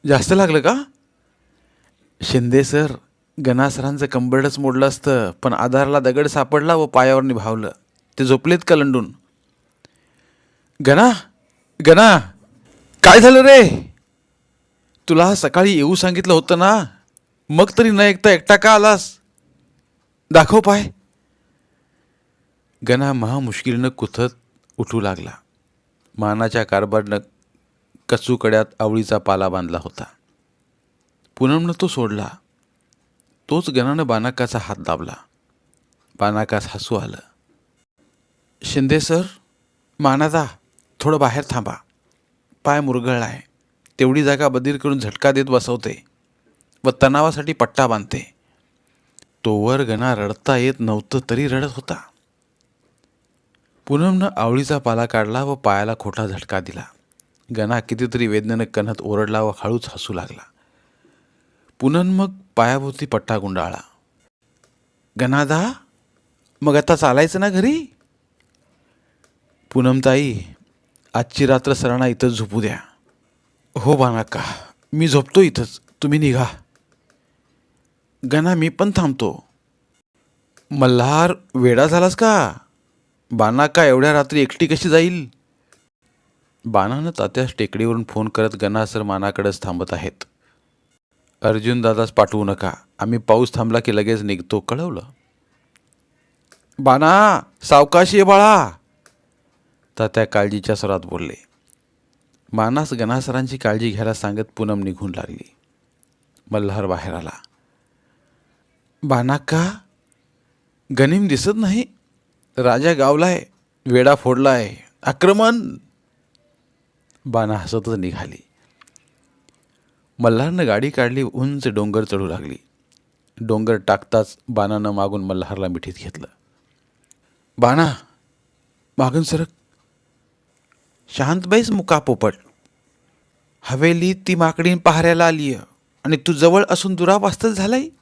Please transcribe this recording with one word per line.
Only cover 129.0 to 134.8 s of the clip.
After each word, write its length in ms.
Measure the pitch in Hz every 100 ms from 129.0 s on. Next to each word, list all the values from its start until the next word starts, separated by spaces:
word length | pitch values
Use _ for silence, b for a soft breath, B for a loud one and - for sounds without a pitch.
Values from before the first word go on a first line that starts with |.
| 127 143
सरक. 240 | 160 160 165 _ _ _ _ _ _ _ _ _ _ _ _ _ _ _ _
शांत 320 | - 135 175 180
बैस 240 | 214 233
मुका 280 | 202 - 156
पोपट. 360 | 143 113 107 - _ _ _ _ _ _ _ _ _ _ _ _
हवेली 540 | - 131 160 170 180
ती 200 | 190 -
माकडीन 440 | 180 165 160 170
पहाऱ्याला 480 | 180